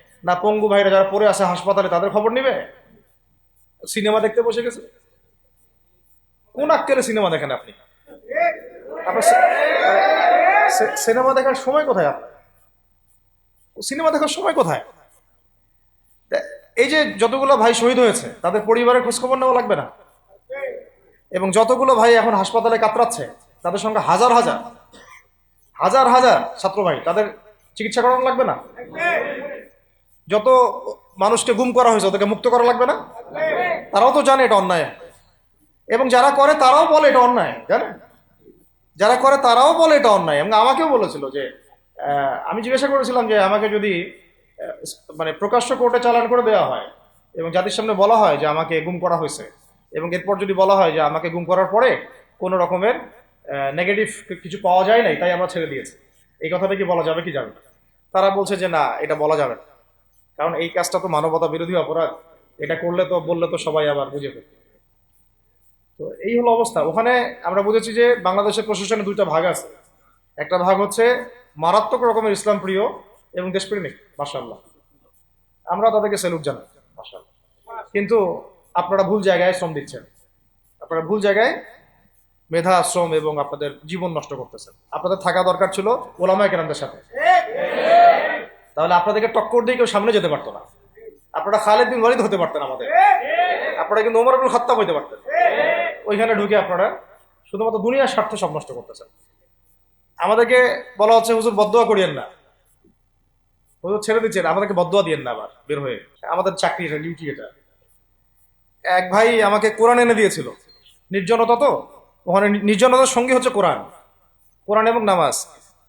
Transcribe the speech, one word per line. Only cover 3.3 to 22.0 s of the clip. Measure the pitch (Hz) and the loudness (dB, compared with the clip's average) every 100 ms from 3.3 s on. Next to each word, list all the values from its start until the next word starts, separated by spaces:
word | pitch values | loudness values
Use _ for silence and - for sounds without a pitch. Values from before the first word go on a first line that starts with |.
| _ _ _ _ _ | _ _ _ _ _
সিনেমা | - 220 208 214 | -8 -4 0 0
দেখতে | 214 220 | 0 0
বসে | 233 220 233 | 0 -2 -6
গেছে। | - - _ _ _ _ _ _ _ _ _ _ _ _ _ _ _ _ | -10 -20 _ _ _ _ _ _ _ _ _ _ _ _ _ _ _ _
কোন | 254 302 | -6 -2
আক্কেলে | 311 - 262 | 0 0 -2
সিনেমা | 226 214 185 | -2 -2 -2
দেখেন | 156 139 123 | -2 -4 -8
আপনি? | 113 - _ _ _ - 440 605 679 - - - - - - | -10 -20 _ _ _ -20 -8 -2 -2 -4 -16 -20 -16 -10 -4
আপনার | 453 679 | 0 2
সি-, | 740 698 640 622 659 740 679 - - 349 359 349 403 370 | 4 4 2 0 0 2 2 2 2 2 4 4 4 2
সি-, | 359 - - | 2 0 -2
সিনেমা | 226 233 262 | -2 0 2
দেখার | 262 262 254 | 2 0 -2
সময় | 254 294 294 | 0 0 0
কোথায় | 190 147 | 0 0
আপনার? | - - - _ _ _ _ _ _ _ _ _ _ _ _ _ - | -2 -12 -20 _ _ _ _ _ _ _ _ _ _ _ _ _ -14
সিনেমা | - 277 320 | -10 -2 0
দেখার | 302 302 339 | 0 -2 -2
সময় | 359 - | -2 0
কোথায়? | 170 131 - _ _ _ _ _ _ _ _ _ _ _ _ _ - - - - _ - | 0 -2 -6 _ _ _ _ _ _ _ _ _ _ _ _ _ -8 -8 -8 -18 _ -2
এই | 262 | 0
যে | 311 294 196 | 2 0 0
যতগুলো | 226 269 269 254 | 0 0 2 4
ভাই | 233 | 4
শহীদ | 233 240 247 | 4 2 4
হয়েছে, | 233 - 120 - | 2 2 -6 -6
তাদের | 175 208 214 | -2 -2 0
পরিবারের | 233 240 247 240 | 2 4 2 0
খোঁজখবর | 233 254 262 | -4 -2 0
নেওয়া | 262 247 | 2 0
লাগবে | 214 160 | 0 -2
না? | 120 - _ _ _ _ - 277 269 - - _ _ _ _ | -4 -16 _ _ _ _ -16 -12 -10 -12 -18 _ _ _ _
এবং | 185 190 190 | -4 0 2
যতগুলো | 226 247 262 233 | 2 2 4 4